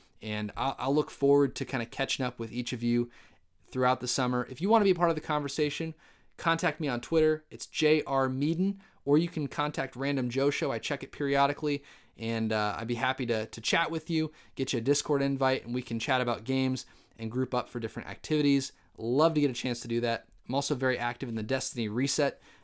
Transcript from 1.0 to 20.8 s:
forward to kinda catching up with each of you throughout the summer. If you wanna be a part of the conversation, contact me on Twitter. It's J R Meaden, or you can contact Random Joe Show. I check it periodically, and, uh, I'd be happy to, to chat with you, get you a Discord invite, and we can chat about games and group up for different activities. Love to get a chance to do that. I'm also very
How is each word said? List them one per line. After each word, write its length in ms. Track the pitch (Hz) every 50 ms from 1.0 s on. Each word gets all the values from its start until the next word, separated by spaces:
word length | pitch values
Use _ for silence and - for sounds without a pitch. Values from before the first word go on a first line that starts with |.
| 147 -
forward 440 | - - 139 139 143 143 143 135 -
to 80 | - 131
kinda 200 | - - 120 117
catching 400 | - - - 135 - - - 131
up 140 | 123 - -
with 140 | 117 - -
each 180 | 123 117 -
of 100 | 127 113
you 280 | 120 120 120 120 120 120 - - - - _ _ _ _ _ _ _ -
throughout 280 | - 127 127 127 123 123
the 80 | 123
summer. 400 | 120 - 139 127 123 123 123 123 -
If 120 | 123 -
you 80 | 170 202
wanna 160 | 226 220 202
be 60 | 196
a 40 | 180
part 140 | 170 175 170
of 60 | 160
the 60 | 156
conversation, 720 | - - 151 151 143 139 - - 151 147 - - 165 160 151 - _ - - _ _ - _
contact 420 | - - 170 165 165 185 156 - -
me 80 | 156
on 140 | 143 127 120
Twitter. 420 | - - 165 160 156 156 156 151 - -
It's 160 | - - -
J 340 | - - - 151 151 156 156 -
R 200 | 135 139 135 135
Meaden, 500 | 131 131 131 143 160 165 165 190 196 196 - - _ _ _ -
or 120 | 139 143
you 100 | 156 170 170
can 180 | - 160 147
contact 480 | 135 - - 147 147 - 156 135 123 -
Random 340 | 120 135 143 143 135 123 123
Joe 200 | 117 131 139 143
Show. 220 | 143 - 160 139
I 80 | 120 113
check 240 | - - 147 - 143
it 80 | -
periodically, 720 | - - 143 139 139 139 139 139 143 - 156 147 143 135 - - - - - _ _
and, 340 | - 113 113 117 113 113 107
uh, 240 | 110 107 107 104 90
I'd 100 | 85 113
be 80 | 113 120
happy 300 | 113 131 127 131 - 127
to, 180 | 117 113 110 110
to 140 | - - 113
chat 300 | - - - 170 165 143
with 180 | 165 156 - -
you, 220 | 165 156 156 151 - - - - -
get 180 | - 131 - -
you 60 | 117
a 20 |
Discord 400 | 113 135 143 - - - 147 139
invite, 440 | 139 139 139 131 131 131 135 - -
and 80 | 120 120
we 80 | 127
can 180 | 123 - 120 113
chat 220 | - 151 131 127
about 220 | 123 120 113 - 110
games 420 | 127 135 131 131 131 127 123 - - - - _ _ _
and 140 | - 113 110
group 220 | 117 127 131 - 123
up 160 | 123 - -
for 100 | - 120
different 300 | 113 107 - 113 - -
activities. 640 | 98 - - - 151 151 147 143 139 139 131 - - _ _ _ _
Love 360 | - 107 117 127 143 160 165 156
to 80 | 156
get 100 | 143 131
a 20 | 120
chance 260 | - - 127 120 -
to 60 | -
do 140 | 117 117 117
that. 260 | 117 117 117 - - _ - - _
I'm 80 | - 131
also 200 | 139 139 - 147
very 220 | 123